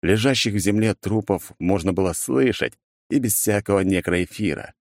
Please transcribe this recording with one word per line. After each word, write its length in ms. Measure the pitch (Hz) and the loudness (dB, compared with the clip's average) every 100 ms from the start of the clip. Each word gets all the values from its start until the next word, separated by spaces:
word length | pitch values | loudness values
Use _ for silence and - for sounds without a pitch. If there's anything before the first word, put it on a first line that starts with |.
Лежащих 520 | 78 107 127 131 117 | 2 2 2 0 0
в 40 | 104 | 0
земле 360 | 90 104 110 | 0 2 2
трупов 580 | 95 - 107 104 95 - - | 0 -2 -4 -2 -4 -4 -6
можно 340 | 87 98 85 | 0 0 0
было 200 | 90 92 | 0 0
слышать 640 | 82 - 131 131 - - _ _ _ _ | -2 -2 2 2 0 -4 _ _ _ _
и 80 | 156 | -2
без 160 | 120 | 0
всякого 460 | - - 101 98 101 | -2 0 0 2 2
некроэфира. 960 | 95 92 82 87 90 - 101 71 - _ | 4 0 2 0 -2 -4 -4 -4 -8 _